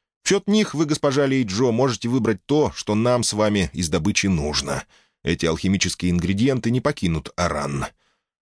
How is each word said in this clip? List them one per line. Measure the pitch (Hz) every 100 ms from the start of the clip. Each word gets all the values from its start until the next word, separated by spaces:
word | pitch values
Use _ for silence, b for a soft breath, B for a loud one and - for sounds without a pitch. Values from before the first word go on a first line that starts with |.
| _ _
В | -
счет | 196 196
них | 214 208
вы, | 143 156
госпожа | 147 147 135 139
Лейджо, | 135 113 95 127
можете | 113 135 110 120
выбрать | 131 113 101 -
то, | 147 123 -
что | - 107
нам | 120 123
с | 120
вами | 107 107 104 87
из | - 85
добычи | 87 80 - 98
нужно. | 85 73 71 69 69 b b b _
Эти | - 85 80
алхимические | 82 95 95 90 - 90
ингредиенты | 87 85 98 131 131 117
не | 123
покинут | 147 147 90 78 - -
Аран". | 87 76 71 69 58 - _ _ _ _